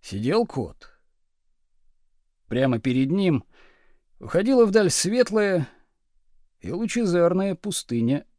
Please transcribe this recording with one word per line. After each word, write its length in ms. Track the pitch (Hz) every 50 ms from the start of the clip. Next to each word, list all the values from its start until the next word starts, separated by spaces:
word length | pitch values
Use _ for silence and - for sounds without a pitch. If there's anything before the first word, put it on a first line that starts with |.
сидел 440 | _ - - 98 107 127 156 220 233
кот. 540 | 220 - 139 110 85 - - - - _ _ _ _ _ _ _ _ _ _ _ _ _ _ _ _ _ _ _ _ _ _ _ _ _ _ _ _ _ _ _ _
Прямо 320 | 113 120 135 135 127 113
перед 320 | - 135 123 127 135 135
ним 320 | 160 196 202 185 156 127 - _ _ _ - - _ _ _ _ _ _ _ _ _ -
уходила 460 | - - - 170 202 233 269 254 233
вдаль 260 | 208 190 220 208 180
светлая 760 | - - - 175 214 247 247 - 202 220 208 202 190 175 147 - - _ _ _ _ _ _ _ _ _ _ _ _ _ - _ _ _
и 120 | - -
лучезарная 840 | - 180 226 226 - 240 233 196 170 175 170 170 180 185 196 196 190
пустыня 720 | - - 208 185 - - _ 120 117 117 117 135 143 - _ _